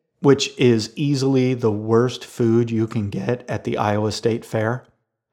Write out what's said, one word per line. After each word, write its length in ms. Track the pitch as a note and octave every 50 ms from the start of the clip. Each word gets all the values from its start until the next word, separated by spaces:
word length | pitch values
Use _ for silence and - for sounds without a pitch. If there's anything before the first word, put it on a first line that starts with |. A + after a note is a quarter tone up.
| _ _ _ _
which 360 | - C#3+ C3+ C#3 - - -
is 340 | - C#3+ B2 A#2 A2 G#2+ - -
easily 580 | - D3+ C#3+ C#3+ C3 C3+ C3+ C3+ C3 B2+ B2+ C3
the 180 | A#2 A2+ A2
worst 540 | G#2 G#2+ G#2+ A2 A#2 A#2 B2 B2 A#2 - -
food 460 | - - - A#2+ A2+ A2+ A#2 A#2+ A#2
you 160 | A#2 A2 A2+
can 240 | A2 - A#2+ G#2 G2+
get 360 | - G2 F#2+ A2 B2 B2 -
at 160 | - C#3+ G#2 -
the 140 | A#2+ A#2
Iowa 340 | B2 A#2+ G#2+ G#2 G#2 G#2+ G#2+
State 320 | G2+ - - A#2 A2 A#2 -
Fair, 420 | - - A2+ G#2+ A2 A#2+ B2 - _ _ _ _ _ _ _ _ _